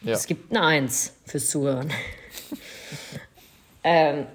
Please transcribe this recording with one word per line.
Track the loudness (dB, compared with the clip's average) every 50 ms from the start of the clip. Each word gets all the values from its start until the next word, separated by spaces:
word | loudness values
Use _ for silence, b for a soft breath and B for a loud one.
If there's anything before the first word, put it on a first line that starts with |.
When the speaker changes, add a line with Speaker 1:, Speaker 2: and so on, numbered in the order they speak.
Speaker 1:
Ja. | -4 -2 -2
Speaker 2:
Es | -2 0 -2
gibt | -4 -6 -4 -2
eine | 0 2 4
Eins | 4 4 4 2 0 0 -2 -4 -4 -8 _ _
fürs | -8 -6 -2 -2 0
Zuhören. | 0 2 2 2 0 0 -2 -4 -4
<laughs> | -6 -6 -8 -12 -14 -16 -16 -16 -16 -14 -12 -14 B B B B B B B B B B B B -16 B B _ -20 -20 -20 -20 _ _ _ _ -2 2
Ähm, | 4 6 6 6 6 4 0 -4 -6 -10